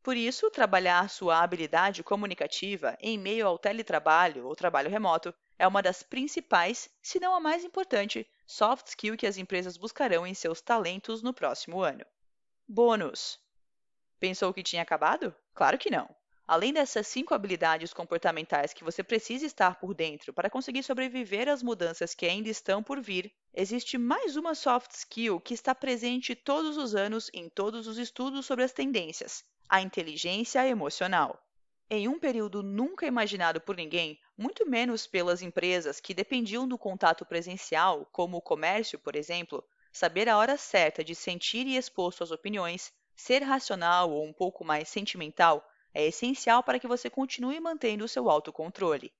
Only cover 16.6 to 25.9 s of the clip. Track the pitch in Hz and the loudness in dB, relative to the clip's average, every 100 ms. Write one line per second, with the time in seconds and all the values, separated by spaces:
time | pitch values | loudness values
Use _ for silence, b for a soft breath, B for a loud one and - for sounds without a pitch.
16.6 | 220 311 269 220 208 254 311 262 196 175 | 4 2 2 0 -2 -6 -2 -2 0 0
17.6 | 160 160 165 - 170 170 170 160 156 147 | 2 2 -2 -10 -4 0 0 -2 -2 0
18.6 | 143 - 165 165 185 226 - 247 302 - | 0 -4 -8 -6 -2 -2 -2 -6 -6 2
19.6 | 185 180 185 175 160 147 - 135 185 - | 2 2 -10 -4 -4 -6 -8 -4 -2 -2
20.6 | 269 254 269 254 262 254 214 202 262 277 | -4 -6 -4 -2 -2 -4 -4 -2 0 0
21.6 | 240 214 170 165 170 - 175 190 220 220 | -2 -2 -2 -2 -6 -2 -2 0 -4 -4
22.6 | - 196 220 277 214 185 190 _ _ - | -2 -2 -2 -8 -4 -6 -6 _ _ -4
23.6 | 190 240 - 254 240 339 453 285 330 311 | -2 -2 -2 -2 0 0 0 -2 -4 -2
24.6 | 269 247 - - - - 226 175 - 233 | 2 2 0 -16 -12 -4 -2 -2 -4 -4
25.6 | - 254 269 | -2 0 0